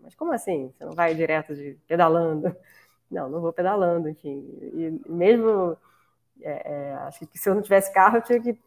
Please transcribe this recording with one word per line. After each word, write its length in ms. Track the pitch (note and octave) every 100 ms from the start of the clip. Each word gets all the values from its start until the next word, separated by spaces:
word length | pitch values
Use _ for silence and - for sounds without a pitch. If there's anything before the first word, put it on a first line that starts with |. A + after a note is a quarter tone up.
"Mas 140 | - -
como 160 | E4
assim? 400 | A#3+ G3 D#3 C3 -
Você 80 |
não 80 | D#3+
vai 220 | D#3+ E3+
direto 400 | D#3+ D#3+ D#3 D3+
de, 240 | C#3+ C#3+ C3+ -
pedalando?" 680 | E3+ E3 E3+ E3 D#3 E3+
<laughs> 60 | - _ _ _ _ -
Não, 180 | - C3+
não 120 | E3
vou 120 | E3
pedalando, 560 | E3 F3+ G#3 F3 E3+ D#3
enfim. 300 | D#3 D3 C#3 - -
E, 400 | - E3 D#3+ D#3+
e 60 | -
mesmo, 640 | E3+ F#3 A#3 A3 G3+ F3+ D#3+ _ _ _ _ _ _
é, 500 | D#3 C#3+ - D3 C#3+
é, 20 | C#3 C#3
acho 180 | - D#3+
que 100 | -
se 120 | G3+
eu 60 | G3
não 40 |
tivesse 320 | G#3 G3 G3
carro, 260 | G3 G3 A#3
eu 40 |
tinha 180 | A3+ A#3+
que 100 | A#3+ A3+